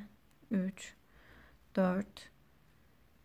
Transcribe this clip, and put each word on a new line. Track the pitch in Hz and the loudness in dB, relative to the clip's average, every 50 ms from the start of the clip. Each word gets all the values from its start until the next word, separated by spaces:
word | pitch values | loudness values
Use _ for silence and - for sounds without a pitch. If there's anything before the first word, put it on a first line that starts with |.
| 202 - - - - - - - - - | 0 -4 -14 -20 -20 -20 -20 -20 -6 -2
üç, | 233 196 185 190 190 - - - - - - - - - - - - - - - - - - - - | 0 0 0 0 -2 -6 -12 -16 -18 -20 -20 -20 -20 -20 -20 -20 -20 -20 -20 -20 -20 -20 -20 -4 2
dört, | - 190 185 180 190 202 - - - - - - - - - - - - - - - - - - - - - - - - | 4 4 4 4 2 -2 -4 -8 -18 -20 -20 -20 -20 -20 -20 -20 -20 -20 -20 -20 -20 -20 -20 -20 -20 -20 -20 -20 -20 -20